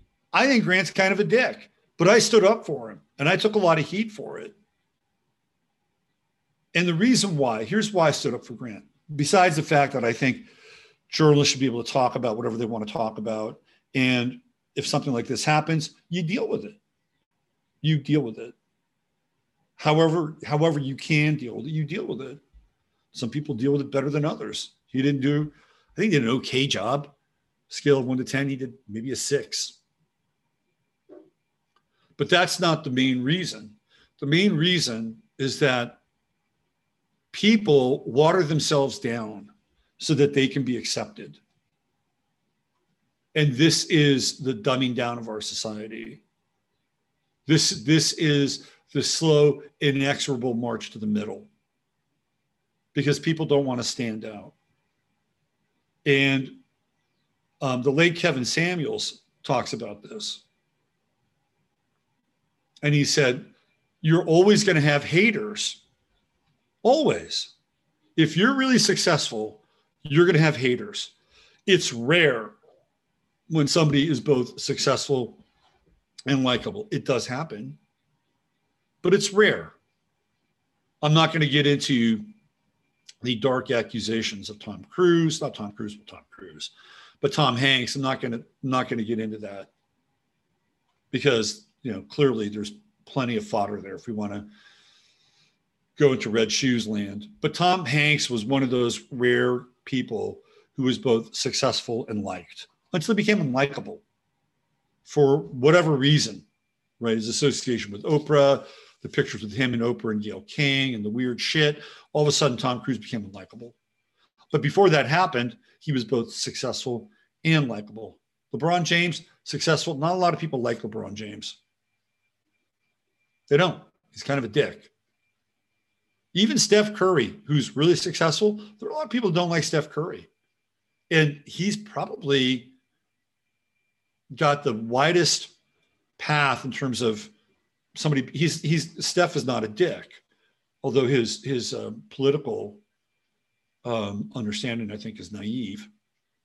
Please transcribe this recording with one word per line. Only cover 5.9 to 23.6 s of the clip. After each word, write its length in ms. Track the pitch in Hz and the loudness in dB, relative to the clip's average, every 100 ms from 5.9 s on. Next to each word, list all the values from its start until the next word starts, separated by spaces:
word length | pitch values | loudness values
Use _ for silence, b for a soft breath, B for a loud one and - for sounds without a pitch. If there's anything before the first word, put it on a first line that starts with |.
| _ _ _ _ _ _ _ _ 170 | _ _ _ _ _ _ _ _ 0
And 120 | 175 | 0
the 60 | |
reason 440 | 165 240 220 202 151 | 2 4 4 2 0
why, 260 | 127 110 | 0 0
here's 280 | 110 196 214 | -2 -2 0
why 180 | 190 156 | 2 2
I 20 | |
stood 240 | 139 135 117 | 2 -4 -6
up 100 | - | -10
for 80 | |
Grant. 300 | 110 123 98 _ _ - 147 | -14 -14 -14 _ _ -12 -4
Besides 400 | 147 202 180 156 | 2 4 4 2
the 80 | |
fact 300 | 143 147 139 | 2 2 4
that 100 | 131 | 0
I 100 | 117 | -2
think 320 | 117 135 107 B B B B B B _ | 0 0 -2 B B B B B B _
journalists 420 | - 156 143 143 | 4 6 6 4
should 100 | 127 | 2
be 40 | 131 | -2
able 180 | 117 | -2
to 80 | 117 | -2
talk 240 | 139 123 127 | 0 0 0
about 220 | 120 110 | -2 -2
whatever 200 | 120 113 | -4 -4
they 80 | 117 | -4
want 200 | 113 107 | -4 -6
to 80 | |
talk 240 | - 110 110 | -4 -4 -4
about. 440 | 110 110 110 - _ _ _ 135 | -6 -6 -6 -10 _ _ _ 0
And 460 | 127 127 123 - _ _ _ - | 2 2 0 -6 _ _ _ -8
if 100 | - | -2
something 280 | 147 143 | -2 -2
like 120 | 120 117 | -4 -4
this 180 | 120 | -2
happens, 520 | - 151 151 160 151 b _ | 2 2 2 -2 -4 b _
you 120 | 175 | -6
deal 260 | 165 226 - | -2 -4 -4
with 180 | 107 107 | -6 -8
it. 100 | - _ _ _ _ _ _ _ _ _ _ | -18 _ _ _ _ _ _ _ _ _ _
You 160 | 151 156 | 0 0
deal 240 | 131 151 | 2 0
with 160 | 120 110 | 0 -10
it. 160 | 117 _ _ _ _ _ _ _ _ _ _ _ _ _ | -16 _ _ _ _ _ _ _ _ _ _ _ _ _
However, 600 | 156 156 165 165 151 156 - | 2 4 4 2 -2 -8 -4
however 340 | 147 165 147 | 2 2 2
you 160 | 135 127 | -4 -8
can 400 | - 151 151 151 | 0 2 2 0
deal 200 | 120 107 | -6 -10
with 100 | 131 | -6
it, 60 | |
you 140 | 156 147 | -4 -4
deal 200 | 190 311 | -6 -6
with 160 | 117 | -8
it. 160 | 131 147 _ - _ _ _ _ _ | -10 -16 _ -20 _ _ _ _ _
Some 160 | - 117 | -10 -6
people 260 | 143 147 | -6 -6
deal 160 | 113 | -2